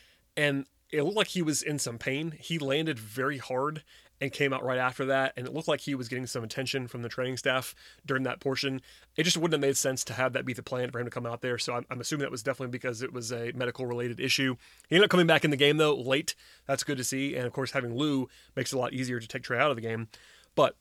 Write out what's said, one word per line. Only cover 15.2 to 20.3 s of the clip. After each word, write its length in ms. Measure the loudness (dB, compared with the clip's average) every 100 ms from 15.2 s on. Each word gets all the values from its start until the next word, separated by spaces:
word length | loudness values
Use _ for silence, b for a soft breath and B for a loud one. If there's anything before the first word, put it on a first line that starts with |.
| 6
back 160 | 6
in 80 | 4
the 40 | 4
game, 200 | 6 6
though, 180 | 4
late. 400 | 2 2 0 0 -8 b b b
That's 160 | -2
good 160 | -2 -2
to 60 |
see, 320 | -2 -2 -2 -2
and 100 | -4
of 60 |
course, 180 | -4 -2
having 260 | -2 -2 0
Lou 320 | 2 2 -2 b b -4
makes 160 | -2
it 40 | 0
a 20 |
lot 120 | -2
easier 280 | -2 -4 -4
to 80 | -6
take 160 | -8
Trae 140 | -2 2
out 120 | 2
of 60 | 2
the 40 |
game. 280 | -2 -4 -6 B B